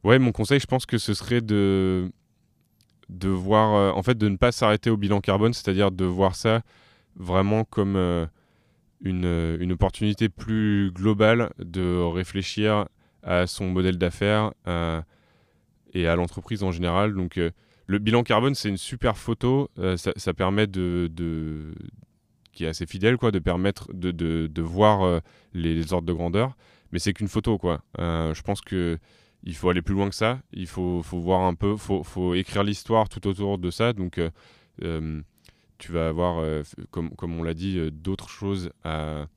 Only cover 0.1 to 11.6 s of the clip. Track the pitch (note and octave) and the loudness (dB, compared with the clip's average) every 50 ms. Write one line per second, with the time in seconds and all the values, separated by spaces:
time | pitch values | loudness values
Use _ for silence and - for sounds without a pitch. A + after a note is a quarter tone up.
0.1 | A#2+ C3 C3 A#2+ G#2+ - A2 - C#3+ C#3 - - C3 C3 - - - A2+ - - | 6 6 6 2 0 0 0 2 2 0 2 0 -2 -2 -2 -2 -4 -2 0 -2
1.1 | G#2 - - - A#2+ A#2+ A#2 G#2+ G#2+ G2+ G2+ G2 G2 F#2+ F#2+ F#2 F#2 F#2 F2+ F#2 | -2 -4 -2 0 0 0 2 2 2 2 4 4 4 4 2 2 2 0 -2 -4
2.1 | - _ _ _ _ _ _ _ _ _ _ _ _ _ _ _ _ _ _ - | -8 _ _ _ _ _ _ _ _ _ _ _ _ _ _ _ _ _ _ -18
3.1 | F#2 F2+ F#2 F#2+ F#2+ F#2 F2+ G2 G#2+ G#2+ A2 G#2+ G#2+ G2+ G2+ G2 F2 G2 F#2+ B2 | -10 -4 0 0 0 0 2 4 6 6 6 6 6 4 4 4 2 0 0 0
4.1 | B2+ A2 G#2 G#2 G2 F#2 - B2 A#2 - B2 G#2+ G#2 G#2 - A#2 A2+ G#2 G2+ F#2+ | 2 2 2 2 2 4 2 2 2 2 2 4 4 4 2 0 0 2 2 2
5.1 | G#2 G2+ F#2 - G2 G2 G#2+ A#2 A#2+ - - G#2 F#2+ F#2+ G2+ G2 F#2 F2+ F#2 F2+ | 2 2 2 2 2 4 4 2 2 0 -2 0 2 4 2 2 2 2 0 0
6.1 | F2+ F#2 G2 F#2+ F#2 - - A2+ A2 A#2 A2+ _ _ _ _ _ _ _ _ _ | 2 4 2 2 2 0 0 2 2 2 -2 _ _ _ _ _ _ _ _ _
7.1 | _ - F#2 F2 F2+ F#2+ G2 G2+ G#2+ A2 A2 _ - - G2+ G2 G2 F#2+ F2+ F2 | _ -12 -4 0 2 2 4 4 2 2 0 _ 0 0 0 2 2 2 2 2
8.1 | F2 E2+ E2 D#2 _ _ _ _ _ _ _ _ _ _ _ _ _ _ - F#2+ | 2 0 -2 -4 _ _ _ _ _ _ _ _ _ _ _ _ _ _ -6 -4
9.1 | F#2 F2+ F2+ F2 E2+ E2+ E2 E2 E2 E2 F2+ F2+ F2+ F2 - F#2+ - - A2 G#2+ | -2 -2 0 0 0 0 0 -2 -2 -2 -2 -2 0 2 0 0 0 0 -2 -2
10.1 | G#2 - A2+ G#2+ - - - A2 A2 A2 G#2+ G#2 G#2 G2+ G2+ F#2+ F2 F2+ F#2+ A2 | 0 0 0 -2 -2 -6 -8 -4 -2 -2 0 0 0 0 0 -2 -4 0 0 0
11.1 | G#2+ G2+ G#2+ G#2+ A#2 A#2+ A#2 - - - | 4 4 4 4 4 4 0 -4 -6 -12